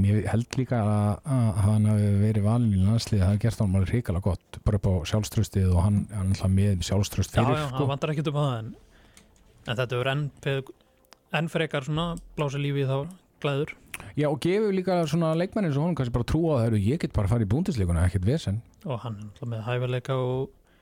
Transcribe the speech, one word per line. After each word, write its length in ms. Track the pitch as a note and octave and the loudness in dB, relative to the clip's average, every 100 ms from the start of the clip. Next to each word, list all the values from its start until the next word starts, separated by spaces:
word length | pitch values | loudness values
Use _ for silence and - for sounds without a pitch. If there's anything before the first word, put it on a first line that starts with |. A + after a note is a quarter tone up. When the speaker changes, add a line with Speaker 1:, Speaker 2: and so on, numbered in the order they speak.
Speaker 1:
ég 220 | G2+ G#2+ - | 4 2 2
held 300 | A2 A#2 - | -2 -2 -4
líka 220 | B2 A#2+ | -2 0
að, 380 | G#2 G#2 G#2 G#2 | 2 2 0 -2
að 380 | D3+ C3 A2+ G#2+ | -2 0 2 2
hann 220 | G2 G#2+ G#2+ | 2 4 4
hafi 220 | G#2+ G#2 G2+ | 4 2 2
verið 240 | G#2+ G#2+ | 2 2
valinn 300 | G#2 A#2+ A#2 | 2 2 2
í 60 | F#2+ | 4
landsliðið, 380 | F#2+ A2+ - G#2 | 4 2 0 2
það 60 | F#2 | 2
hafi 100 | G2+ | 2
gert 160 | A#2 - | 0 0
honum 140 | G2+ F#2+ | 0 2
alveg 140 | F2+ | 2
hrikalega 320 | A#2+ A2+ F2 | -2 -2 -2
gott, 320 | G2 F2 _ - - | -2 -4 _ -6 -2
bara 120 | G#2 | 0
upp 80 | G2+ | 2
á 20 | F#2 D2 | 0 0
sjálfstraustið 640 | G#2+ G2+ - G2+ G2+ F2+ | -2 0 -2 0 2 4
og 140 | F2 | 4
hann, 160 | G2 G#2 - | 4 2 0
hann 140 | G#2 F#2 | -4 -2
er 60 | |
alltaf 160 | F#2+ F#2+ | 0 2
með 320 | F#2+ G2+ F2+ | 4 4 2
sjálfstraust 480 | - F#2+ G2+ - - | 0 0 0 -2 0
Speaker 2:
Já, 80 | - | 2
Speaker 1:
fyrir, 220 | - D3+ | 2 2
Speaker 2:
já, 60 | C#3+ | -2
Speaker 1:
sko. 80 | C3 | -2
Speaker 2:
hann 120 | C3+ | -2
vantar 180 | C#3 D#3 | 0 -2
ekkert 200 | D3+ D#3 | -2 -2
upp 20 | |
á 80 | D3 | 0
það, 140 | C#3+ A#2 | 0 -2
en, 140 | A2+ - - _ - - _ _ _ _ | -8 -14 -20 _ -20 -20 _ _ _ _
en 140 | - A2 | -6 -4
þetta 160 | B2 | -2
hefur 140 | B2 C3 | -2 0
enn 140 | C#3 C#3+ - | -2 -4 -6
fe-, 140 | D3 C3+ - - _ _ _ - - D3+ | -4 -4 -6 -20 _ _ _ -20 -6 -4
enn 80 | E3 | -2
frekar 340 | D#3+ D#3 D3 C3+ | -2 -2 -4 -4
svona 200 | D3+ E3+ E3 - | -4 -4 -6 -10
blásið 300 | - D3 C#3+ | -6 -4 -2
lífi 180 | C#3+ C#3 | -2 -2
í 60 | C3+ | 0
þá 80 | C3+ D3+ F#3 _ - | -2 -6 -14 _ -6
glæður. 260 | D3 C#3 D#3 - - - - - | -4 -2 -4 -8 -18 -18 -10 -2
Speaker 1:
Já, 80 | D3 | -2
og 140 | C#3+ | 0
gefur 320 | E3 G3 G#3+ | 0 0 0
líka 240 | F#3+ F#3 F3+ D#3 | 0 0 0 0
svona 240 | E3+ D#3+ E3 | 0 2 0
leikmenn 300 | F#3+ A3 F3+ | 0 0 0
eins 100 | C#3 | 0
og 60 | E3+ | 0
honum 80 | |
kannski 160 | D#3+ A#2+ A#2+ | 0 -2 -2
bara 80 | A2+ | 0
trú 160 | D#3 | 2
á 160 | E3 C3+ | 2 2
það, 60 | |
„Heyrðu, 180 | A#2 G#2+ | 2 2
ég 160 | G2+ E3 | 2 0
get 160 | D3+ | -2
bara 160 | - G2 | 0 2
farið 160 | A#2+ G2 | 2 2
í 40 | |
Bundesliguna, 480 | C3+ F#3+ B2+ F2+ E2 | 0 0 0 0 2
ekkert 240 | F#2 F#2+ F#2 | 2 2 0
vesen.“ 320 | D#3+ - G#2+ - _ | 0 -2 -6 -8 _
Speaker 2:
Og 160 | E3 A2+ | -10 -8
hann 160 | A#2 | -8
er 80 | G#2 | -10
náttúrulega 300 | G#2+ - A#2+ | -12 -12 -8
með 100 | A2 | -8
hæfileika 540 | A2 B2 B2+ B2+ - C3 | -4 -4 -2 -4 -4 -2
og 320 | B2+ C3 C3+ _ _ _ | -2 -4 -6 _ _ _